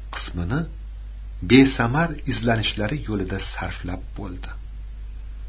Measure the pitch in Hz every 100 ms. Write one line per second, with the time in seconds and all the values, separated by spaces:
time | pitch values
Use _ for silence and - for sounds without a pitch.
0 | - - - 87 85 143 165 - - -
1 | - - - - 90 127 135 - 117 147
2 | 170 98 131 107 117 110 107 110 107 147
3 | 107 101 92 95 - - 90 - 87 92
4 | - - 98 90 - - - - - -
5 | - - - -